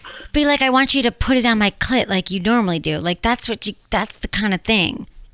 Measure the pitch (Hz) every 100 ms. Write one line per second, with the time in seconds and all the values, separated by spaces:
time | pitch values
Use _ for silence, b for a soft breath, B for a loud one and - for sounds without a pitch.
0 | B B B 302 294 285 269 254 269 277
1 | 240 - - 262 240 220 202 - - 254
2 | - 190 - 190 185 240 196 165 156 151
3 | 170 175 226 247 - 208 208 - - 190
4 | 208 - - 196 208 185 - 220 165 -
5 | - - -